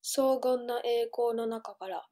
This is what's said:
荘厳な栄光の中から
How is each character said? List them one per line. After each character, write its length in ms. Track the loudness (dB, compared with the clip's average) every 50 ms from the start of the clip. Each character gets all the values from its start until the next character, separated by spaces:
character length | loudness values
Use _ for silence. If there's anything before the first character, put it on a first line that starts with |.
荘 380 | -6 -2 0 2 4 4 4 4
厳 260 | 2 2 2 2 0
な 140 | -2 -4 -2 0
栄 240 | 0 2 2 0 0
光 240 | 0 0 0 2 2
の 100 | 0 -2
中 300 | -2 -4 -6 -8 -12 -12
か 140 | _ -8 -8
ら 180 | -8 -8 -8 _